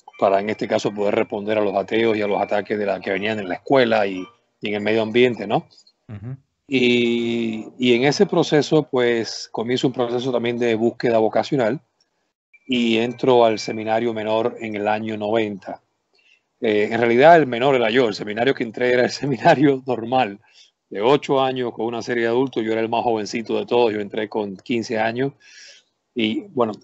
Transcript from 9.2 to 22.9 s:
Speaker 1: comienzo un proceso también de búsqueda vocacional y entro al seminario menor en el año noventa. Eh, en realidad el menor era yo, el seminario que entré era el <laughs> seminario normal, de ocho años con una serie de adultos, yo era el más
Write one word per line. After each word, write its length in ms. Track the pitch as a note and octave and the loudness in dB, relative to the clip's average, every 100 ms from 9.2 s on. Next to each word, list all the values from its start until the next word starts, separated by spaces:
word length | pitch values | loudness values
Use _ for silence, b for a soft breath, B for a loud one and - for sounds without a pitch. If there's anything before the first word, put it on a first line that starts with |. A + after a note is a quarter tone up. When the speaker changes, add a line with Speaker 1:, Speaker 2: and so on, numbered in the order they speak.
| G#2+ - - | -4 -10 -10
Speaker 1:
comienzo 340 | - A2+ B2+ C3 | -8 -4 0 0
un 80 | |
proceso 380 | B2 A#2+ B2 B2+ | 0 -2 -2 -2
también 260 | A#2+ A#2 A#2+ | -2 -2 0
de 160 | A#2+ | 0
búsqueda 460 | A2 A#2 - B2 A2+ | 2 0 0 0 2
vocacional 640 | A2 A2 G#2+ C#3+ A2+ C#3+ - _ _ _ _ _ _ _ - | 2 0 0 0 0 -2 -8 _ _ _ _ _ _ _ -4
y 320 | B2 A#2 A2+ | -2 2 2
entro 480 | A#2+ A#2+ C3 B2 A#2 | 0 -2 4 6 6
al 140 | G#2+ | 2
seminario 540 | - A2 A2 A2 A#2+ | -4 -6 -2 -2 0
menor 420 | A2 G#2+ A2 A#2 A#2 | -2 -2 0 0 -4
en 160 | A2+ G#2 | -8 -4
el 120 | G#2 | -2
año 300 | G#2+ A2 G#2+ | -2 -4 -6
noventa. 640 | G#2 A2+ G#2+ G2+ - F2+ _ _ _ b b b _ _ | -2 -2 -2 -6 -12 -16 _ _ _ b b b _ _
Eh, 280 | A#2+ G#2+ G#2+ | 0 0 0
en 80 | A#2 | 0
realidad 380 | A#2+ A#2 D3+ E3+ | 2 6 8 8
el 100 | C#3 | 6
menor 280 | A#2 C3+ C3 | 0 2 2
era 140 | A2+ | 2
yo, 200 | A#2+ A#2+ | 2 0
el 40 | |
seminario 400 | G2 G#2 G#2+ B2 | -2 -8 -2 -2
que 100 | C3+ | -2
entré 280 | A#2+ G#2 B2 | -4 -2 0
era 120 | B2 | 2
el 60 | A2+ | 2
<laughs> 20 | |
seminario 720 | - C#3 C3+ F3 C#3 C#3+ C3+ C3 | -2 -4 2 4 6 4 2 -2
normal, 520 | - A2+ C3 A2+ G2+ b b b _ _ | -6 -2 -2 -2 -6 b b b _ _
de 120 | G2 | -2
ocho 400 | A2 C#3+ - C#3 | 2 2 2 0
años 300 | C3+ C3 B2 | 0 -2 -6
con 120 | A#2+ A2+ | -4 -6
una 160 | A#2 | -6
serie 220 | A2 A#2+ | -4 -2
de 60 | A#2 | 0
adultos, 340 | A#2+ C3+ B2+ | 0 0 -2
yo 100 | A2 | -2
era 80 | A2 | -2
el 80 | |
más 120 | A2+ | 0